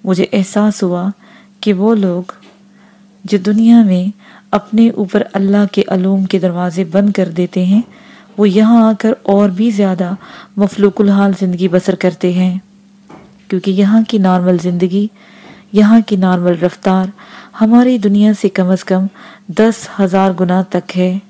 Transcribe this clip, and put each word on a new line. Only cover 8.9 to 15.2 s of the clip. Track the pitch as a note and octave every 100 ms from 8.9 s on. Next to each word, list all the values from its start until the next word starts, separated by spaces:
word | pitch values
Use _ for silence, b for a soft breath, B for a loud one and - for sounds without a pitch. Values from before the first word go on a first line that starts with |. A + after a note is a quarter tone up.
| G#3+
کر | A3 -
اور | - G3+ G3+
بھی | F3+ A#3
زیادہ | G3+ G3 F#3 F3+ F#3+ B B B -
مفلوق | G3 - G3+ G3
الحال | G3+ G3 G3+ F#3+
زندگی | F#3+ F3+ F3+
بسر | F3+ F3+
کرتے | F#3 F#3 E3 F3+
ہیں، | F3 F#3 F3+ _ _ _ _ _ - - _ _
کیونکہ | F#3 G3
یہاں | F#3+ G3+ A3 A3
کی | A3
نارمل | F#3+ F3+ F3+ F3+
زندگی، | F3 F3 F3+ F#3+ G#3 B